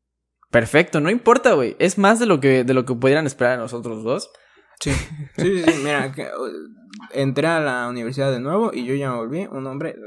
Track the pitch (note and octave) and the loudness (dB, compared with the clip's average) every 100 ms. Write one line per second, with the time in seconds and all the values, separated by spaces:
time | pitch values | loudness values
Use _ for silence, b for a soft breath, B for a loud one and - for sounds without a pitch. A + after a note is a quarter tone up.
0 | _ _ _ _ _ A#2+ A2+ D3 - D#3+ | _ _ _ _ _ 2 4 2 2 0
1 | D3+ A#3 A3+ B3+ B3+ D#3+ A#2+ - F3 G#3 | 0 2 4 4 4 2 0 0 0 4
2 | G3 A3+ A#3 D#3+ C3+ C3 B2 C3 B2 A#2+ | 4 4 2 4 4 4 4 2 0 0
3 | C3 D3 D3+ - B2 B2+ A2 A#2+ A#2 A2 | 2 2 0 0 0 0 -4 -8 -8 -6
4 | A2 C#3+ - b b b b - - - | -4 -4 -6 b b b b -8 -4 -4
5 | - D3+ C#3 - F3+ F#3+ D#3+ D#3 C#3+ C#3+ | -6 -12 -12 -2 0 2 2 2 0 -2
6 | C3+ C3+ A#2 - B2 D#2 D#2 - - - | -2 -6 -10 -8 -8 -10 -16 -20 -20 -20
7 | - C#3 C#3 C#3 D#3 E3 D3 B2 A#2+ B2 | -8 -2 -2 0 0 0 0 -2 -4 -6
8 | A#2 C3 C3+ B2+ C3 F#3+ A3+ - A#2+ C#3 | -6 -2 -2 -2 -2 -2 -2 -4 -4 -4
9 | C#3 A#2+ B2 D#3+ G3 C3+ C3+ C#3 D#3+ - | -4 -4 -6 -6 -8 -10 -10 -8 -8 -10